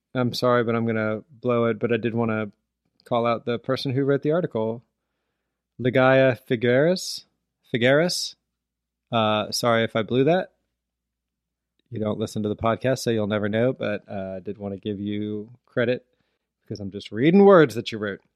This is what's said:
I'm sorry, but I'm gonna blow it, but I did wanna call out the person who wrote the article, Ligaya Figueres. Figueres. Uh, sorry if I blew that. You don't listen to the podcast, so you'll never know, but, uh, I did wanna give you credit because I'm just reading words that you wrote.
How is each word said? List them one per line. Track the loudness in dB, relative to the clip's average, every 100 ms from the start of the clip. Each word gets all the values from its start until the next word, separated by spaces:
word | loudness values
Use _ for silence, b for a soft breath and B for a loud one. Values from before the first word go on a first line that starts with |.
| _ -4
I'm | -4
sorry, | 0 2 2
but | 2
I'm | 0 0
gonna | -2 -2 -4 -8
blow | -8 -2 0 0
it, | 0
but | -2
I | -2
did | -2 -2
wanna | -2 -2 -6 -10 _ _ _ _ -4
call | -2 0
out | -2 -2
the | -6
person | -4 -4 -2
who | -2
wrote | 0 0
the | 0
article, | -2 -2 -4 -4 -6 -12 _ _ _ _ _ _ _ _ -6
Ligaya | 0 4 6 6 4 2 -2
Figueres. | -2 2 2 2 0 -6 -12 -16 _ _ _ _
Figueres. | 0 2 4 2 -2 -8 -12 _ _ _ _ _ _ _
Uh, | -2 0 0 -4
sorry | -4 0 0
if | 0 -2
I |
blew | -2 0 2
that. | 0 -2 _ _ _ _ _ _ _ _ _ _ _ _ _ _
You | -6
don't | -4 -4
listen | -6 -4
to | -4
the | -2
podcast, | 0 0 0 -2
so | -2
you'll | -2 0
never | -2 -2
know, | 0 0
but, | -2 -6 -6 -8
uh, | -10 -10 -10
I |
did | -10 -10
wanna | -10 -8
give | -8 -8
you | -6 -6 -6 -8 -12 -20 _
credit | -2 -2 -2 -8 _ _ _ _ _
because | -16 -12
I'm | -12
just | -12 -10
reading | 0 4 8 10
words | 10 8 2
that | -8
you | -6
wrote. | -8 -8 _